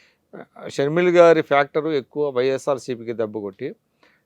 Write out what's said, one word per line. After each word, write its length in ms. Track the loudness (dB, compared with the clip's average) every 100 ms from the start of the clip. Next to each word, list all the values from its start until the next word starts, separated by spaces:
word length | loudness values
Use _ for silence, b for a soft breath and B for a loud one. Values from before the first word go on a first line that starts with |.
| b b _ -20 -20 -18 -12
షర్మిల 400 | -4 -2 0 4
గారి 340 | 6 8 6
ఫ్యాక్టర్ 440 | 2 0 0 -4 -4
ఎక్కువ 440 | -4 -6 -6 -4
వైఎస్ఆర్సీపీకి 840 | 0 -2 -2 -4 -6 -6 -10 -8
దెబ్బ 260 | -6 -6 -6
కొట్టి, 360 | -10 -10 -14 -14 _ _ b b